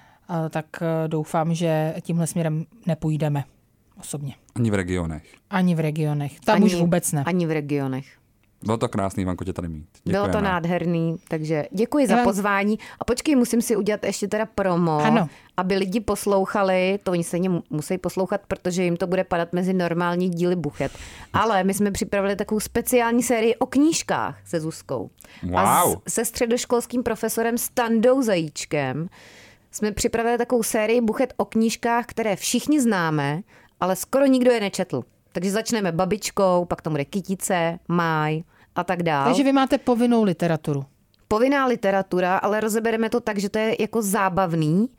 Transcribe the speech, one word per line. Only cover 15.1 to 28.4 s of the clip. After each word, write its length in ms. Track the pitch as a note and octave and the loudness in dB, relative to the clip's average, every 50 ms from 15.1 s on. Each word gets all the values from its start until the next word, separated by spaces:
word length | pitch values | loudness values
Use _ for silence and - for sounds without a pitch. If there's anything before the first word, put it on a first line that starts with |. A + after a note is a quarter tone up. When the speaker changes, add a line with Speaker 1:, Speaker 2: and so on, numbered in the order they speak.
| A3+ A#3 E3+ C#3+ - - - - _ | 4 2 2 0 -4 -14 -20 -8 _
Speaker 3:
aby 180 | - F#3 F#3 G3+ | -4 -2 0 0
lidi 240 | F#3+ F#3+ F#3 F#3 A#3+ | 0 0 0 -2 -2
poslouchali, 1000 | G3+ - G3+ - - G#3 G3+ F#3+ F#3+ - - G#3 G3 F#3+ F#3 F#3 F#3 F#3 G3 G3+ - | -2 -2 -4 -2 0 2 2 2 2 0 0 0 2 2 2 2 2 2 0 -2 -2
to 80 | F#3+ | -2
oni 120 | F3+ E3+ E3 | -2 0 -2
stejně 260 | - - E3+ F#3 F#3 | -2 -2 0 0 0
mu-, 140 | F3 E3 - _ | 0 -2 -2 _
musí 280 | D#3 D3+ - - F#3 | -6 -6 -4 -4 -4
poslouchat, 440 | F#3 - C3 - F#3 F#3 - G#3 G3 - | -4 -4 -4 -2 -2 -2 -2 -2 -4 -4
protože 360 | _ F#3 - - F#3 E3+ F#3+ F3+ | _ -8 -4 -4 -4 -2 0 0
jim 140 | F3 E3+ | 0 0
to 100 | - F#3+ | -2 -2
bude 160 | F3+ F#3+ F#3 F#3 | -2 0 -2 0
padat 300 | - F3+ E3+ E3+ F3 - | 0 -2 -2 -2 -2 -2
mezi 200 | F3+ F#3 F#3 F#3+ | -2 0 0 0
normální 560 | F#3 F3 E3 E3+ E3+ F3 F3 F3 F3 F3+ F#3 | 0 0 0 0 0 0 0 0 0 0 -2
díly 260 | F3 E3 F3 F3+ F#3 | 0 0 0 0 0
Buchet. 360 | F3+ D3 D3 - - C#3 C#3 - - - - - - - - - | -2 -2 -6 -4 -4 -6 -6 -6 -10 -16 -18 -18 -20 -16 -4 -2
Ale 300 | E3+ G#3+ A3+ G#3+ F#3+ F#3 | 0 2 2 2 2 2
my 100 | F#3+ F#3+ | 0 0
jsme 180 | F#3 G#3 G3+ | 0 0 0
připravili 440 | F#3+ - G#3 - - G3+ F#3+ G3 G3+ | 0 -2 -4 -2 -2 0 0 0 -2
takovou 240 | F#3 G3+ - G#3+ G#3+ | -2 -4 -4 -4 -4
speciální 640 | - - - A#3 A#3+ - B3+ A#3+ A#3 A#3 A#3+ B3 A#3 | -4 -4 -4 -4 -2 2 2 2 2 4 2 0 2
sérii 320 | - A#3+ A3 A3 A#3 A3+ | 2 0 2 2 2 2
o 100 | - C4 | 0 -2
knížkách 720 | B3+ - C4 D4 E4 D#4+ - - - F3+ B2+ G#2+ F2+ - - - | 0 2 4 4 4 2 0 -2 -2 -2 -2 -2 -4 -6 -10 -10
se 140 | - - E3 | -6 -6 -4
Zuzkou. 500 | D#3 D#3+ - - - - C#3 A2+ F#2+ B2+ - _ - - - - - F2 F2+ | -4 -6 -8 -10 -8 -8 -6 -6 -6 -10 -12 _ -20 -20 -16 -10 -6 -2 0
A 280 | F#2 F#2+ A2 C3 E3 F3+ | 2 4 4 4 4 4
s-, 20 | |
Speaker 2:
Wow. 100 | A#2+ E2 - - | 2 2 -2 -6
Speaker 3:
se 180 | - - - A#3 | -6 -4 -4 -4
středoškolským 800 | - - - B3+ A3+ A#3+ B3 - - B3 A#3+ A#3+ - A#3+ B3+ A3+ | -4 -2 -2 0 0 0 -2 0 0 0 -2 0 -2 -4 -4 -2
profesorem 540 | - A3 - A3+ A3 - A3+ A3+ A#3 A#3 | -2 -4 -2 -4 -4 -2 -2 -2 0 -2
Standou 640 | A#3 - - - B3+ A#3+ A3+ A3+ A3 G#3 B3+ C4 C4+ | -2 -4 -4 -2 -2 0 2 2 4 6 6 4 4
Zajíčkem 880 | B3+ A3 G3 F3 | 4 2 2 0